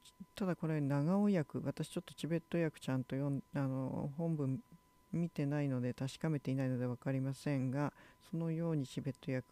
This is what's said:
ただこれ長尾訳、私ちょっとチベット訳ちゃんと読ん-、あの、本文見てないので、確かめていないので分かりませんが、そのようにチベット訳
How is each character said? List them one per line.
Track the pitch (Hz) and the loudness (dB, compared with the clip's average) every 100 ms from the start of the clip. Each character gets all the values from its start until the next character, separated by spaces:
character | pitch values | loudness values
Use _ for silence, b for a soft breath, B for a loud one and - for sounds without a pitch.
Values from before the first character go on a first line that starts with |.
| - - - | -14 -20 -16
た | - 185 | -2 -2
だ | 160 | 0
こ | 160 | 0
れ | 156 | 2
長 | 139 143 151 196 | 2 4 4 4
尾 | |
訳、 | 208 185 143 - | 4 4 0 -2
私 | 135 - 156 | -4 -4 -4
ち | 175 | -6
ょ | |
っ | |
と | - | -8
チ | - 147 | -6 -2
ベ | 165 | -2
ッ | - | 0
ト | 170 | 0
訳 | 160 - | 0 -2
ち | - | -2
ゃ | 131 | -2
ん | |
と | 127 135 | 0 -2
読 | 143 | 0
ん-、 | 139 - | -2 -2
あ | 147 | -2
の、 | 135 131 131 - 147 139 | 0 0 -2 -4 -4 -2
本 | 165 156 | -2 0
文 | 135 131 - - _ _ _ | 0 -2 -6 -20 _ _ _
見 | 165 170 | -2 -2
て | - 143 | 0 0
な | 147 | 2
い | 143 | 2
の | 127 | 2
で、 | 123 | 0
確 | - 135 - | -2 -4 -2
か | 160 | 0
め | 147 | 0
て | - | 0
い | 135 | 0
な | |
い | 131 | 2
の | 127 | 0
で | 123 | -2
分 | 123 | -2
か | 135 | -2
り | 135 | 0
ま | 131 | 0
せ | 131 151 139 | -2 0 0
ん | 127 | 2
が、 | 135 143 B B B - | 0 -2 B B B -6
そ | 165 | -2
の | 165 | -2
よ | 160 170 | 0 0
う | 156 | 0
に | 131 | -2
チ | - | -4
ベ | 135 | -6
ッ | - | -4
ト | - | -4
訳 | 127 - | -4 -4